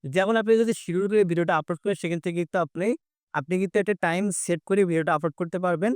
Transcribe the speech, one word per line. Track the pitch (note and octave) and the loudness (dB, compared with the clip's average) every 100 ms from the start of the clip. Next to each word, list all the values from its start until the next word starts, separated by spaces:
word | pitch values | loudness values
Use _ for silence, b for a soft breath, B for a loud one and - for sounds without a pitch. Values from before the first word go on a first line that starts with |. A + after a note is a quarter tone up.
যেমন | C#3 D#3 F#3+ A3+ | -2 0 2 2
আপনি | G#3+ A3+ | 4 4
যদি | A3+ A#3 | 4 0
শিডিউল | - F3 G3 | -2 -2 2
করে | G#3+ F#3+ | 2 2
ভিডিওটা | E3+ F3 E3 | 2 2 0
আপলোড | D3 E3+ | -2 -6
করেন, | G#3 G3 | -4 -4
সেখান | E3+ E3+ | -4 -4
থেকে | F#3 E3+ | -4 -4
কিন্তু | E3+ F#3+ | -2 -2
আপনি, | D#3+ D#3+ G3 D4+ _ _ _ | -4 -2 -2 -4 _ _ _
আপনি | - C3+ F#3 | -8 -2 -2
কিন্তু | F#3+ G#3 | 0 0
একটা | G3 G3+ | 0 0
টাইম | F3 E3+ G#3 F3+ | 0 0 -2 -4
সেট | - E3+ - | -2 -4 0
করে | G3 F#3+ | 2 2
ভিডিওটা | E3 D#3+ | 2 0
আপলোড | D3+ E3 - | 0 -2 -4
করতে | E3+ F3 | -6 -2
পারবেন। | F3+ E3+ G3+ | -2 0 -2